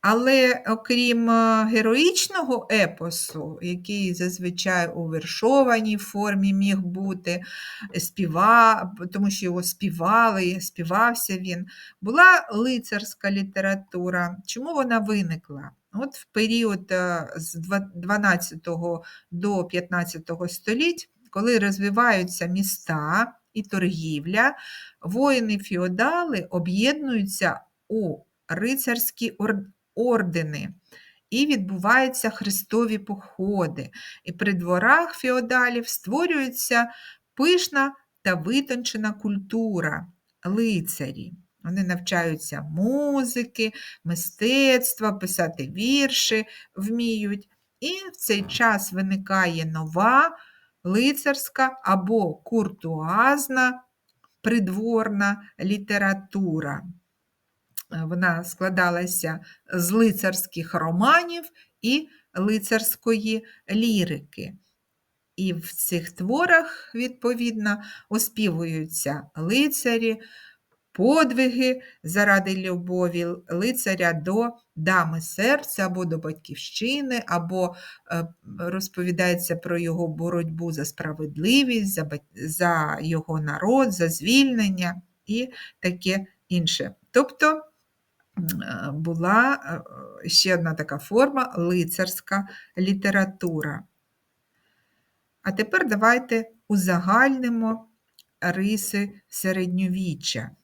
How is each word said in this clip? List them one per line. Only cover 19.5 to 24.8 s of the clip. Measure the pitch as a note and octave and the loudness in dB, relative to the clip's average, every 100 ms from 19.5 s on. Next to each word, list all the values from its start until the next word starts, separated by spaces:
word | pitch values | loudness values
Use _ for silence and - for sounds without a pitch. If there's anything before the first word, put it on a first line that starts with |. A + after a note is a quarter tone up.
| G3 F3+ | 0 -2
п'ятнадцятого | F3 F3 F3 F3 E3 D#3+ E3+ F3+ | -4 -2 -4 -4 -8 -10 -6 -6
століть, | - - A#3 E4 E4 - _ _ | -6 -4 0 0 -2 -10 _ _
коли | F#3+ A3+ A#3 | -2 2 4
розвиваються | G3+ F#3+ G3+ G3+ A#3+ G3+ F3+ - E3+ | 2 0 0 4 4 4 0 -4 -4
міста | F#3 G3 - - D#3+ D3+ F#3 A#3 - _ | -2 -2 -4 -4 -4 0 0 0 -4 _
і | A3 | -10
торгівля, | G3+ G3 F3+ E3 D#3+ D3+ D#3 G#3 C4 D4 - - | -4 0 0 0 -4 -4 -2 2 2 0 -16 -18